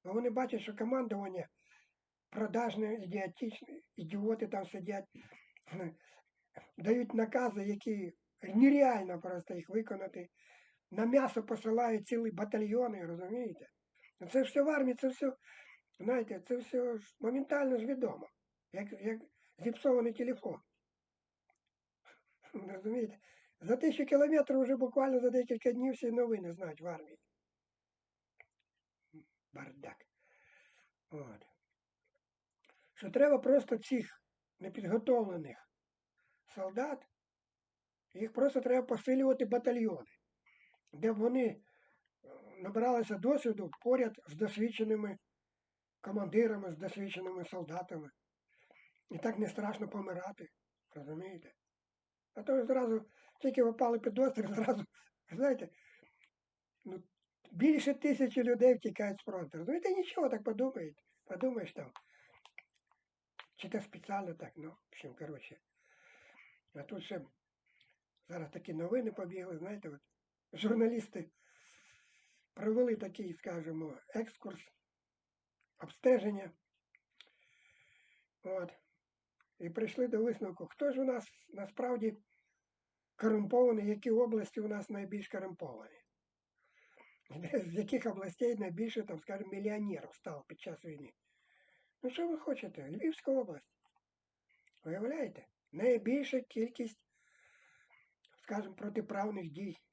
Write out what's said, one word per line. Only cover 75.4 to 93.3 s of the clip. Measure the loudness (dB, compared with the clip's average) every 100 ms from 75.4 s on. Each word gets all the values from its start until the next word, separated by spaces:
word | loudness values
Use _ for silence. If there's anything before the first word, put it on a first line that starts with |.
| _ _ _ -18
обстеження. | -16 0 4 4 4 -4 -8 -16 _ _ _ _ _ _ -20 _ _ _ _ _ _ _ _ _ _ _
От. | -6 -6 -6 -12 _ _ _ _ _ _ _ -12
І | -6
прийшли | -2 -2 0 0
до | 2
висновку, | 2 0 -4 -8 -12
хто | -2 0
ж | 2
у |
нас | 2 0 -4 -18 _
насправді | -12 -10 -4 -2 0 -2 -4 _ _ _ _ _ _ _ _ _ 0
корумпований, | 2 4 4 6 6 6 2
які | 0 2
області | 4 4 2 -2 -4
у | -4
нас | -4 -6
найбільш | -8 -6 -8 -8
корумповані. | -8 -8 -10 -12 -12 -16 -20 _ _ _ _ _ _ _ _ _ _ -20 _ -16 -10 -4
З | -2 -2
яких | -4 -2 -2 -2
областей | -6 -8 -2 0 0
найбільше, | -4 -4 -4 -4
там, | -6 -8
скажімо, | -8 -10 -8
мільйонерів | -6 -4 -4 -4 -6 -10
стало | -14 -12 -12 -14
під | -16
час | -14 -12
війни. | -14 -14 -16 _ _ _ _ _ _ _ _ _
Ну, | -8
що | -4 -2
ви | -2
хочете? | -2 -4 -6 -12 -10
Львівська | -4 -2 -2 0